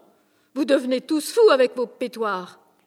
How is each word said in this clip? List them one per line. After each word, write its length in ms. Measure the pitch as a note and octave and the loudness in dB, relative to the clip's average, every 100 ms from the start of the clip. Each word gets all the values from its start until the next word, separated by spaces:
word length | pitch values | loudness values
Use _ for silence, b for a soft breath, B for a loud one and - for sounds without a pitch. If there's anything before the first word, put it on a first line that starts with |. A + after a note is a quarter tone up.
| _ _ _ _ _ C4 | _ _ _ _ _ -6
Vous 100 | C#4 | 0
devenez 360 | C4+ B3+ B3+ | 0 0 -4
tous 300 | B3+ D#4 - | -4 -6 -2
fous 180 | A#4 G#4+ | 4 4
avec 240 | C4+ B3+ B3+ | 4 2 -2
vos 120 | A#3+ | -8
pétoires. 720 | - B3 A3+ G#3+ F#3 F3+ - _ _ | -8 -10 -6 -6 -6 -10 -20 _ _